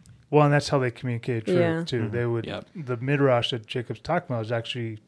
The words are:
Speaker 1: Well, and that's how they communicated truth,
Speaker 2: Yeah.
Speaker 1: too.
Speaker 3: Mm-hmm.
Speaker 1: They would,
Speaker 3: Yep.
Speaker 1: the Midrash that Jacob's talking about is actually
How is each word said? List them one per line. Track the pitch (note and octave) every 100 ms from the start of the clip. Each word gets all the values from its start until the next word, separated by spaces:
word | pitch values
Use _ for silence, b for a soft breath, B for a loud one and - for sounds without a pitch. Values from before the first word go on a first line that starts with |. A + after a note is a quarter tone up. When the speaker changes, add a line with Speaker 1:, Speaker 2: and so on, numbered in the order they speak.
| - - -
Speaker 1:
Well, | D3 D3
and |
that's | D3 -
how | D3
they | B2+
communicated | A#2+ B2+ A#2 B2 A#2 A2
truth, | F3+
Speaker 2:
Yeah. | E3+ D#3+ E3
Speaker 1:
too. | B2
Speaker 3:
Mm-hmm. | A2+ A#2
Speaker 1:
They | A#2+
would, | A#2 A2
Speaker 3:
Yep. | G2 - F#3+
Speaker 1:
the | B2+ B2
Midrash | C3 C#3+ C#3 A#2+ A2
that | A#2+ A2
Jacob's | C3 A#2 A#2
talking | - E3+ E3+
about | A#2+ A2
is |
actually | A#2 A2+ B2 A2+ G#2+